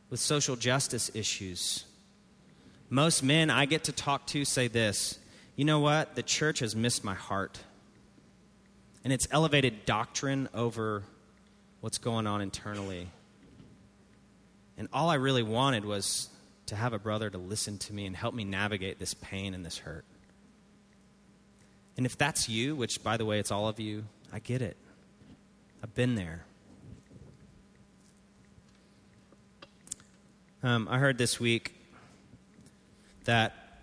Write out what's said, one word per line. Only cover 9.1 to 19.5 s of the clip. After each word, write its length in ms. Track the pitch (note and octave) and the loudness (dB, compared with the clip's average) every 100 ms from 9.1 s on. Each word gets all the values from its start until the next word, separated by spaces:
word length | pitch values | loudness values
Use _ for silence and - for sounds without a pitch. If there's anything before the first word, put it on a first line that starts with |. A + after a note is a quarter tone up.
it's 140 | C3 - | 0 2
elevated 540 | D3 D#3+ C#3+ C3 G#2+ - | 4 6 6 4 2 0
doctrine 640 | G#2+ A#2+ - C#3 C#3 C3 | 0 0 -2 0 0 -2
over 480 | G#2+ A#2 A2 A2 G#2 G2+ - - - - - - - | 0 -2 0 -2 -2 -6 -16 -20 -20 -20 -20 -20 -12
what's 180 | A2 - | -8 -4
going 300 | A#2+ A2+ G#2+ | -2 0 0
on 120 | G#2 | -2
internally. 720 | G2 - G#2+ G#2 G2 F2+ F2+ - - - - - - - - - - - - - - _ - - | -4 -6 -8 -8 -6 -8 -10 -16 -20 -20 -20 -20 -20 -20 -20 -20 -20 -20 -20 -20 -20 _ -20 -12
And 100 | A2 | -4
all 160 | C3 E3 | 2 4
I 60 | |
really 280 | D3+ C3 C3 | 4 4 4
wanted 420 | A2 A2+ C3+ A#2+ | 2 4 4 2
was 440 | G2+ G2+ - - - - - - - | 0 -2 -2 -2 -4 -12 -20 -16 -10
to 100 | G#2 | -4
have 160 | A#2+ | -2
a 60 | A2 | -2
brother 320 | G#2+ G#2+ A2 | -2 -2 -2
to 80 | F#2 | -6
listen 400 | F2+ G#2+ - G2+ | -6 -6 -6 -6
to 140 | - | -8
me 140 | G#2 G2 | -8 -8
and 100 | F#2 | -6
help 180 | A#2 | -6
me 100 | A#2+ | -4
navigate 540 | G2 F#2+ G#2 G#2 F#2 - | -4 -2 -2 -2 -4 -6
this 160 | F2+ | -8
pain 400 | - - G2 G2 | -8 -8 -8 -6